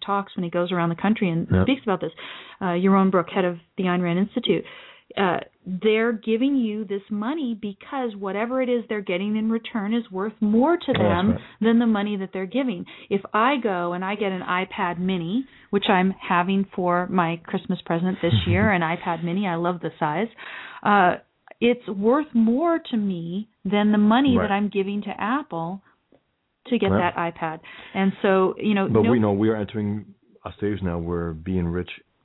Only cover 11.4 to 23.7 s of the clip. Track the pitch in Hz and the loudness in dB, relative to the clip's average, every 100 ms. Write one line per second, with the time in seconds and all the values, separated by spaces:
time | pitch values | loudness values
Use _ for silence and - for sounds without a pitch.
11.4 | - - 220 233 233 208 208 202 190 190 | -4 -2 2 4 4 2 0 -4 -6 -6
12.4 | 190 240 262 180 180 - - 196 - 214 | -4 -2 -2 -4 -10 -16 -4 -4 -2 2
13.4 | 240 285 226 180 175 180 185 208 202 185 | 2 2 0 -2 -2 -2 -4 -2 -2 -4
14.4 | - 180 190 - 180 170 185 185 165 233 | -2 -2 -2 -4 -4 -2 -2 -2 -2 -4
15.4 | 262 - - 202 208 185 190 - - 180 | -6 -14 -4 -2 2 4 2 0 -2 0
16.4 | 180 196 196 - 180 175 180 185 165 170 | 2 0 -2 -2 0 0 0 0 0 -2
17.4 | - 190 - 175 - 170 180 190 170 - | -6 -8 -4 -6 -2 -2 -2 0 0 0
18.4 | 175 175 185 180 160 170 185 165 170 185 | 2 2 2 2 0 -4 -4 -4 -4 -2
19.4 | 202 165 175 175 160 - 156 160 226 - | -2 -2 -2 -2 -6 -4 -2 -2 -4 -8
20.4 | - - - - - 208 180 - _ _ | -16 -16 -16 -4 2 6 4 2 _ _
21.4 | _ - 240 240 - 196 214 285 302 233 | _ 0 0 0 -4 0 2 2 2 2
22.4 | 226 247 339 330 330 226 202 170 170 185 | 4 4 2 0 -2 -2 -2 -4 -6 -6
23.4 | 220 _ 190 | -8 _ -2